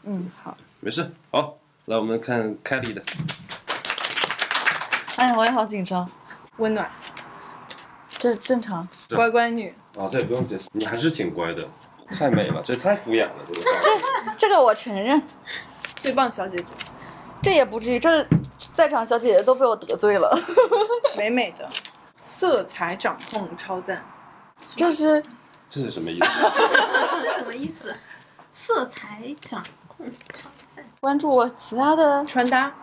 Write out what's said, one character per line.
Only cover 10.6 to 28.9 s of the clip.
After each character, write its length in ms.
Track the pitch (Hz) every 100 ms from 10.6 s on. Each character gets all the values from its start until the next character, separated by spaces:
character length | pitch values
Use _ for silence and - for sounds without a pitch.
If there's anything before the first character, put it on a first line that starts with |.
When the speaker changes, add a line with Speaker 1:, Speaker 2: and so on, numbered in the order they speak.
| -
Speaker 2:
你 120 | 107
还 140 | 110 117
是 140 | 156
挺 200 | - 87
乖 220 | 85 82
的， 100 | 85 73 - - - -
太 180 | - 143
美 160 | 117 92
了， 120 | 80 76
这 100 | 123
太 200 | - 208
敷 160 | -
衍 140 | 113 -
了， 80 | - -
这 80 |
个 80 | -
话。 60 | 494 508
Speaker 3:
这， 120 | 587 427 508 494 - -
这 140 | 415
个 100 | 370
我 140 | 247
承 220 | 214 254 196
认。 260 | 220 294 - - - - - - - -
Speaker 1:
最 120 | 269
棒 200 | 254 254
小 160 | - 190
姐 100 | 180
姐。 60 | 175 - - - - - - -
Speaker 3:
这 100 | 403
也 100 | 339
不 160 | 233 226
至 120 | 226
于， 80 | 247
这 260 | 330 320 - - - -
在 320 | - - 302
场 160 | 269 226
小 140 | 233
姐 140 | 233
姐 100 | 190
都 100 | 214
被 100 | 254
我 120 | 262 214
得 200 | - -
罪 220 | 208 196
了。 180 | 165 339 339 349 466
<laughs> 400 | 427 427 480 - -
Speaker 1:
美 140 | 214
美 240 | 247 208 -
的， 140 | - - - - - _
色 400 | - - 359 240
彩 320 | 185 - 175 190
掌 200 | 214 156 -
控 160 | 220 180 170
超 240 | - 185
赞。 220 | 185 175 - - - - - _ - -
Speaker 3:
就 160 | 339
是 300 | 302 302 302 302 - - - _
Speaker 2:
这 100 | 285
是 120 | 240
什 100 | 90
么 80 | 82
意 100 | -
思？ 60 | -
Speaker 4:
<laughs> 60 | - - 539 453 - 440 1077 - 330
这 60 | 233
什 140 | - 233
么 80 |
意 160 | 240 294
思？ 260 | - 110 110 - - - - -
色 360 | - - 427
彩 340 | 247